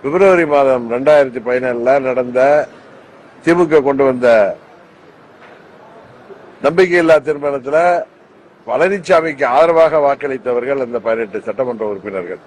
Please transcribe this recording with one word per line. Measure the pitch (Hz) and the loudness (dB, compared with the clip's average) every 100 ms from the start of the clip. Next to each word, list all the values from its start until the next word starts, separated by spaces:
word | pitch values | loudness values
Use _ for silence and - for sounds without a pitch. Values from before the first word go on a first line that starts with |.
பிப்ரவரி | 135 170 196 180 160 | -4 2 2 2 2
மாதம் | 143 139 127 117 | 2 2 0 -2
ரெண்டாயிரத்தி | 120 139 151 135 123 113 | -4 2 4 2 -4 -4
பதினேழுல | 127 127 120 123 139 131 | -4 -4 -2 0 0 0
நடந்த | 127 127 123 135 147 131 - - - - - - - | -4 -2 0 2 2 -2 -14 -20 -20 -20 -20 -20 -8
திமுக | - 175 170 156 135 | -2 0 4 2 2
கொண்டு | 135 135 | 0 0
வந்த | 123 120 113 98 78 - - - _ - _ - - - - - - - - - - - - - - | 2 2 4 2 -4 -16 -20 -20 _ -20 _ -20 -20 -20 -20 -20 -20 -20 -20 -20 -20 -20 -20 -20 -6
நம்பிக்கையில்லா | 139 165 185 175 165 156 143 | -2 2 2 2 4 2 2
தீர்மானத்துல | 143 147 139 127 151 175 175 - _ _ _ _ _ - | -4 -4 -6 -2 0 0 0 -6 _ _ _ _ _ -8
பழனிசாமிக்கு | 113 175 202 175 175 160 139 135 | -2 -2 -2 0 0 0 -4 0
ஆதரவாக | 131 165 165 160 151 | 2 2 4 4 4
வாக்களித்தவர்கள் | 143 139 143 131 123 120 123 139 | 0 -2 -4 -6 -4 -4 -2 -4
அந்த | 123 120 107 | -4 -6 -4
பதினெட்டு | 113 110 101 110 | -4 -4 -8 -10
சட்டமன்ற | 101 127 113 107 | -6 -6 -4 -8
உறுப்பினர்கள். | 101 98 95 87 90 | -8 -8 -10 -10 -14